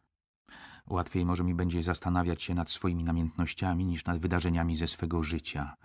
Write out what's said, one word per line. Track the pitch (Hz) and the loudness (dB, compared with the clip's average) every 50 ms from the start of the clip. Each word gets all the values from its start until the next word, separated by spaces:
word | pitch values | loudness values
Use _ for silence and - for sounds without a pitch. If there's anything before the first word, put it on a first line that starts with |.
| _ _ _ _ _ _ _ _ _ - - - - - - - _ | _ _ _ _ _ _ _ _ _ -20 -20 -20 -20 -20 -20 -20 _
Łatwiej | - 101 90 87 - - 92 87 | -4 -2 -2 -2 0 0 2 2
może | 87 87 87 90 | 2 2 2 2
mi | 90 87 | 2 2
będzie | 85 90 87 85 87 80 | 2 2 2 2 2 2
zastanawiać | 90 87 - - 90 90 90 87 87 82 - - | 2 0 0 0 2 2 2 2 2 0 -2 -2
się | - 87 | -2 0
nad | 85 82 - | 0 0 -2
swoimi | - - - 92 87 85 82 | -2 -2 0 0 0 0 0
namiętnościami | 85 82 85 82 80 - - 85 - - - 95 92 87 87 92 | 2 2 2 0 0 0 -2 -2 -2 -2 -2 0 0 0 0 0
niż | 90 85 80 - | 0 -2 -2 -2
nad | 87 87 | -2 -2
wydarzeniami | 85 85 85 90 87 85 87 85 85 82 85 82 | 0 0 0 0 2 2 2 2 2 2 2 0
ze | 80 82 | 0 0
swego | 78 - - - 82 85 82 80 | -2 0 -2 -2 -2 0 0 0
życia. | 76 85 78 - - - 76 73 73 - - - | 0 -2 -4 -4 -6 -6 -6 -6 -6 -10 -16 -20